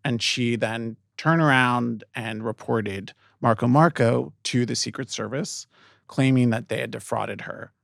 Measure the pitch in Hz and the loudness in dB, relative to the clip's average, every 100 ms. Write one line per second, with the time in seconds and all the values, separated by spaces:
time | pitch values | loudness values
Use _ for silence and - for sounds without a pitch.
0 | 151 120 - - 120 117 110 113 113 113 | -2 -2 -2 0 0 0 -2 -4 -8 -12
1 | _ - 156 165 151 131 127 123 120 110 | _ -2 2 4 6 6 6 2 0 -4
2 | - - 113 110 113 107 - 113 104 98 | -10 -8 -8 -6 -6 -6 -2 -2 -2 -8
3 | 98 _ _ _ 123 110 - 143 165 - | -10 _ _ _ 0 2 4 6 4 4
4 | 117 123 131 _ - 123 120 - - - | 2 2 -4 _ -4 -2 -2 -4 -6 -8
5 | - - 107 131 202 - - _ _ _ | -10 -8 -6 -6 -8 -12 -16 _ _ _
6 | - - 131 131 120 110 - 117 123 120 | -10 0 4 4 4 0 -4 -6 -6 -8
7 | - 110 110 107 - - 113 _ | -6 -6 -4 -8 -12 -14 -16 _